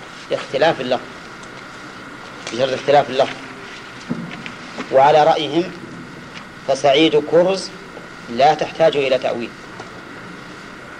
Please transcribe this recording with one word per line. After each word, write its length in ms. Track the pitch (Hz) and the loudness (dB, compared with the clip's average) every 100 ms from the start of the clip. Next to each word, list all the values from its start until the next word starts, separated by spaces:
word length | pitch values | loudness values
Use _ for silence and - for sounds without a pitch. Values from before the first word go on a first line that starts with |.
| - - - | -18 -14 -6
اختلاف 500 | 135 - 135 160 127 | -6 -2 2 2 2
اللفظ، 220 | 127 120 - - - - - - - - - - - - - - - | -2 -2 -4 -16 -18 -18 -18 -18 -18 -18 -18 -18 -18 -16 -16 -14 -8
بشرط 200 | 113 131 | -2 -2
اختلاف 360 | 127 143 143 123 | 0 4 4 4
اللفظ. 260 | 131 123 - - - - - - - - - - - - - - - - | 2 0 -4 -14 -16 -16 -16 -16 -12 -8 -8 -8 -12 -12 -14 -14 -12 0
وعلى 320 | 131 143 156 | 6 8 8
رأيهم 480 | 151 156 139 160 185 - - - - - - - - - - | 6 4 0 -2 -2 -6 -14 -16 -16 -16 -16 -16 -16 -8 -4
فسعيد 560 | 135 139 143 160 151 147 | 2 6 6 6 4 4
كرز 380 | 165 180 190 - - - - - - - | 4 4 2 -4 -14 -16 -16 -16 -16 -6
لا 240 | 117 147 | 4 4
تحتاج 440 | 151 160 - 160 143 | 4 0 2 2 4
إلى 200 | 135 127 | 2 2
تأويل، 320 | 123 113 117 - - - - - - - - - - - - - - | 0 -2 -6 -10 -16 -16 -16 -16 -16 -16 -16 -16 -16 -16 -16 -16 -18